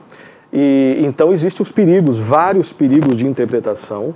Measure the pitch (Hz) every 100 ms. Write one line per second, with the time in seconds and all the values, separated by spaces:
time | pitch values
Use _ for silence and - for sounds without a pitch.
0 | - - - - _ - 143 135 131 135
1 | 143 131 160 185 175 - 202 - 175 185
2 | 151 113 107 147 180 190 - - 139 143
3 | 147 117 135 127 117 120 107 104 - 104
4 | 127